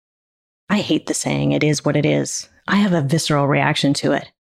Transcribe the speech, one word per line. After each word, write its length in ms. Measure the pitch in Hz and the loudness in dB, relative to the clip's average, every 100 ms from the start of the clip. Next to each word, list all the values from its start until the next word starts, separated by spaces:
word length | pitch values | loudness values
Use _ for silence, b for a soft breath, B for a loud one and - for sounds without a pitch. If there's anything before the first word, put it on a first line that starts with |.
| _ _ _ _ _ _ - | _ _ _ _ _ _ -2
I 120 | 208 | -2
hate 260 | - 156 - | 0 -2 -2
the 80 | |
saying, 380 | 147 147 143 143 | -4 -2 -2 0
"It 100 | 143 | 0
is 220 | 151 143 | 0 0
what 100 | 147 | 0
it 100 | 147 | 0
is." 440 | 151 143 135 - - _ - | 0 0 -2 -8 -12 _ -2
I 100 | 190 | 0
have 160 | 202 | 2
a 100 | 175 | 2
visceral 440 | 139 160 - 147 143 | 2 0 0 0 2
reaction 480 | 143 139 151 139 | 2 0 0 0
to 160 | 143 147 | 0 0
it. 220 | 143 - _ _ | -2 -4 _ _